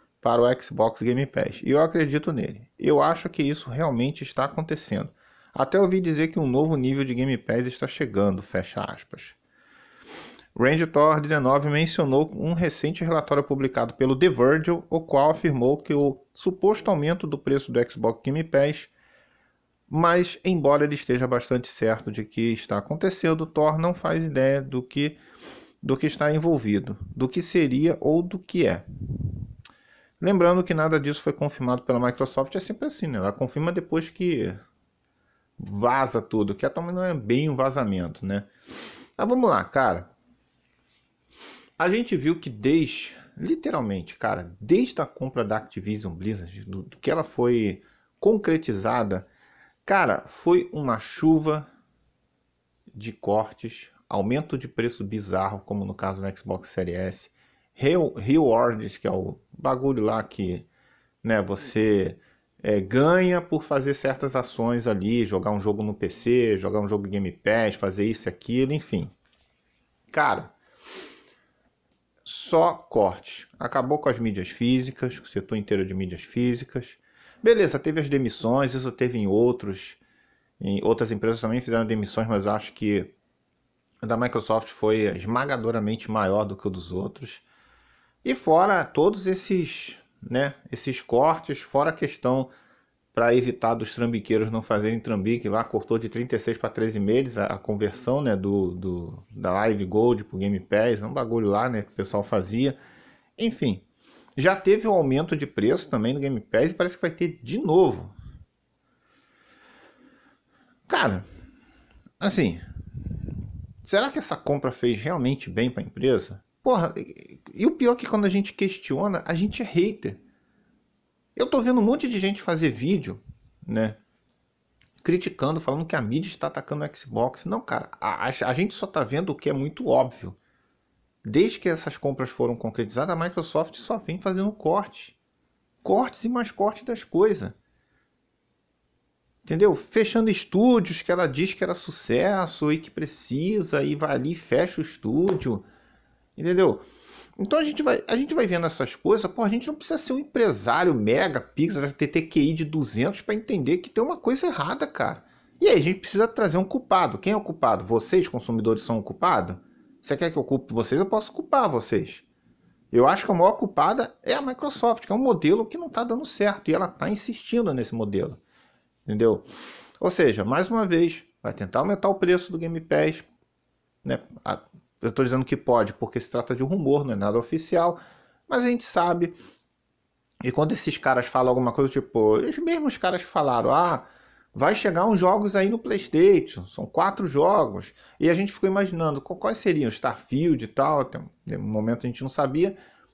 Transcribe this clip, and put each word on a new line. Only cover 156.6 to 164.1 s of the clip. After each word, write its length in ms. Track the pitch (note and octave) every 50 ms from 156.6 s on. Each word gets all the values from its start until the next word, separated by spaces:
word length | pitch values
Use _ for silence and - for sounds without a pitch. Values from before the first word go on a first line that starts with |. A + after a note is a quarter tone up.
| F#3+
culpado. 520 | F#3+ - B3+ - - G3 F#3 E3+ B2 -
Quem 160 | - - F#3
é 40 | G#3+
o 40 | G#3
culpado? 440 | G#3 - - - C3+ A#2 G#2+ F#2+ F#2
Vocês, 420 | F#2 A#2 A2+ - - F3+ F#3 -
consumidores, 560 | - - A#2+ - - A#2 A2+ G#2+ A2+ A2 G#2+
são 160 | - - A#2 A2
o 60 | G2
culpado? 560 | - G2 - - F#3 D#3 G#2 F2+ F2 F#2 - - _ _ _ _ _ _ _
Você 140 | - - C#3+
quer 160 | C3 F3 E3
que 40 | E3
eu 60 | D#3
culpe 320 | - - C#3 C3 - - A2+
vocês? 260 | A2+ A2 - C3 D#3
Eu 60 | F#3+
posso 240 | F#3+ A3 G#3+ G#3+ -
culpar 400 | - - D#4+ - - C4+ A#3 F3+
vocês. 540 | C#3 A#2 - - A#2 F#2+ D#2+ - - - _ _ _ _ _ _ _ _ _ _ _ _ _ _
Eu 160 | - A#2+ B2+
acho 180 | C#3+ F#3 G3 -
que 60 | -
a 40 | F#3
maior 180 | E3+ F3 G3
culpada 600 | - - B3 - - D3 C#3+ F3+ A#3 C4 - -